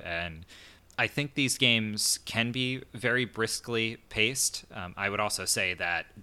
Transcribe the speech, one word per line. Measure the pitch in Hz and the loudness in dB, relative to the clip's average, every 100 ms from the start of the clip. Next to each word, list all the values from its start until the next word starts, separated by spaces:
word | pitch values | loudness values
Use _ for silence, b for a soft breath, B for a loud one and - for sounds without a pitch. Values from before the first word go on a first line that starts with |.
and | 90 85 85 80 87 B B B - - | -4 -4 -4 -8 -16 B B B -8 -2
I | 113 | -2
think | - 143 | 0 -2
these | - 131 - | 0 0 4
games | 123 113 107 107 - - - | 6 6 4 0 0 0 -2
can | 113 120 | -2 0
be | 127 127 127 - | 0 -2 -4 -8
very | 110 123 123 | -4 0 2
briskly | 117 - 113 - - 117 113 117 - | 0 -2 -2 -2 -2 0 0 -4 -4
paced. | 110 113 135 - - - | 2 2 2 0 -2 -10
Um, | 113 90 95 | -10 -10 -2
I | 98 | 0
would | 104 | 2
also | 104 - 92 | 0 0 0
say | 113 95 | 2 0
that | 90 87 82 - - | 0 0 -2 -4 -12